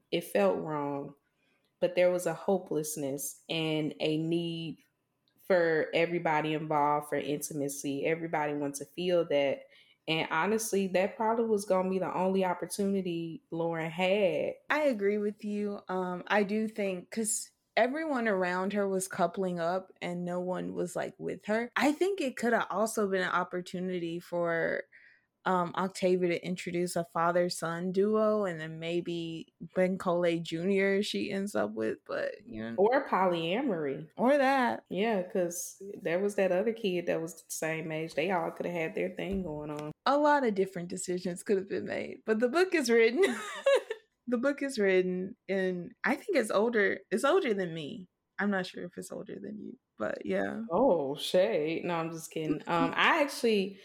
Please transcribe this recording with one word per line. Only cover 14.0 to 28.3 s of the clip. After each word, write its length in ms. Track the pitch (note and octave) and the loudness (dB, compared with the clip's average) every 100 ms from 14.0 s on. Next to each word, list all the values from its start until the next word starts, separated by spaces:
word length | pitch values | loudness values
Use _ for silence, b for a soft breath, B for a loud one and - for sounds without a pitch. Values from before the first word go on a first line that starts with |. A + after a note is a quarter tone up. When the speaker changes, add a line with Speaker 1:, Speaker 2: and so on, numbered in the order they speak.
| F#3 G#3 F#3+ D3+ - - - | 2 4 4 2 -2 -4 -2
Speaker 2:
I 120 | D4 | 2
agree 360 | D4+ G#3+ G3 G#3 | 2 2 0 0
with 260 | G#3 G#3 | -2 -4
you. 360 | G#3+ G#3 G#3 G3+ - | -6 -4 -4 -6 -6
Um, 360 | F#3 F3+ F3+ - | -4 -2 -4 2
I 140 | G3+ | 2
do 240 | G3 G#3+ A3 | 2 0 -2
think, 420 | A3 G3 F#3 - | -2 -4 -4 -8
'cause 400 | - G#3 - - _ _ - | -6 -2 -4 -6 _ _ 0
everyone 520 | B3 D4 D#4+ C4 A3+ | 2 0 -2 0 2
around 440 | F#3+ F3+ F3+ F#3+ | 2 2 0 0
her 160 | G#3 G3 | 0 0
was 200 | F#3+ F#3 | 0 -2
coupling 520 | - F3 G3 F#3 F3 | 0 0 0 -2 0
up 320 | E3 F#3 F#3 - | 0 -2 -4 -10
and 240 | F3 F3 | -6 -4
no 160 | F3 F3+ | -4 -4
one 340 | F3+ F3+ F3 | -4 -4 -4
was, 220 | F#3 F3 E3 | -4 -4 -4
like, 180 | - - | -6 -6
with 260 | D#3+ F3+ - | -8 -8 -2
her. 240 | G#3+ A#3+ - | -2 -2 2
I 160 | C4 | 2
think 280 | D4 F#4 F#4+ | 2 0 0
it 160 | C4+ - | -4 -2
coulda 300 | A#3 A3 - | 0 2 0
also 380 | F3 A3 A3+ G3+ | 0 0 0 0
been 140 | F#3+ | 0
an 80 | F3+ | 0
opportunity 880 | F3 F#3 F3+ F3+ F3+ F#3 F3+ E3+ E3+ | 0 -2 -6 -6 -6 -4 -4 -4 -6
for, 640 | - F3 E3+ E3 E3 - - b b b b _ | -6 -2 0 0 0 -2 -6 b b b b _
um, 280 | - F#3 E3+ - | 0 0 0 -2
Octavia 540 | F#3 - F#3 F3+ F3+ | -4 0 2 4 2
to 140 | E3+ | 0
introduce 520 | E3+ F3+ - F3 F3 F3 | -2 -6 -4 -2 -2 -2
a 100 | E3+ | -2
father-son 800 | E3 E3+ F3 F3 - E3 E3+ F#3 | 0 2 4 2 0 -4 -4 -2
duo, 540 | F#3 G#3 G#3+ G#3+ | 2 2 4 2